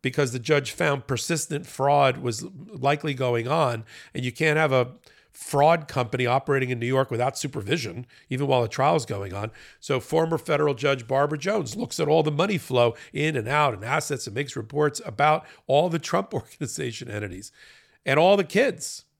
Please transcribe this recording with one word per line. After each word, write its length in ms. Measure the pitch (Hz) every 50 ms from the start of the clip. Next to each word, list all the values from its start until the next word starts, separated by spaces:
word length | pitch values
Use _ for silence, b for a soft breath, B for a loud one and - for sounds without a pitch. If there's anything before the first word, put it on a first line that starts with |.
because 320 | - 131 127 - 143 123
the 60 | 120 127
judge 340 | 113 127 151 143 135 117
found 340 | - - 175 156 143 135 113
persistent 600 | - 135 113 - - 165 151 - - 156 143 -
fraud 520 | - - - 131 143 143 143 143 131 127 123
was 260 | 127 123 113 113 156 180 196 - - -
likely 460 | - 151 127 139 147 147 - 156 139
going 320 | 127 131 127 120 117 113
on, 380 | 120 147 165 156 127 120 113 110 B B B B B B
and 100 | 123 127
you 80 | 123
can't 260 | 120 - 165 156 151 156
have 140 | 156 151
a 200 | 131 127 123 123 - - b b b b b b
fraud 560 | _ - - - - 143 143 156 170 170 151 -
company 380 | - 131 123 110 - 123 127
operating 440 | 120 123 131 - - 139 135 131 123
in 80 | 127 117
New 80 | 117
York 240 | 120 131 131 135 -
without 280 | 127 113 120 135 135 -
supervision, 680 | - 143 - - 101 104 143 175 123 107 85 110 127 b b b b b
even 180 | 131 127 143
while 160 | 139 135 127
a 60 | 120 107
trial's 380 | - - 127 147 170 160 113
going 260 | - 107 101 98 95
on. 180 | 90 98 104 110 B B B B B B
So 180 | - - 143 127
former 380 | - - 156 160 165 165 165
federal 380 | 156 - - 156 143 151 147 135
judge 320 | 110 127 143 139 131 117
Barbara 320 | 110 131 135 143 147 160 151
Jones 360 | 139 190 214 214 156 117 104
looks 240 | 208 240 - - -
at 100 | 160 143
all 140 | 151 165
the 80 | 156 156
money 280 | 147 143 180 202 202 156
flow 360 | - - 131 123 120 120 113 B B B
in 220 | - 147 147 156 156
and 140 | 131 107 113
out 240 | 143 151 151 139
and 100 | 113 92
assets 440 | 101 117 135 156 147 - 147 127 -
and 80 | - 101
makes 220 | 120 147 131 -
reports 440 | 120 113 110 - 147 151 147 147 - -
about 400 | - 113 101 143 151 151 151 B B B B B
all 220 | - 131 143 165 180
the 100 | 165 165
Trump 360 | - - - 175 196 190 -
<laughs> 0 |
Organization 760 | 135 - - - _ 147 123 - - 139 123 113 - - 120
entities 400 | 104 104 104 98 87 92 107 - b b b b b b b b b b b
and 160 | - 135 147
all 160 | 165 185 202
the 80 | 202 190
kids 640 | - - 196 262 269 175 165 - - - - _ _ _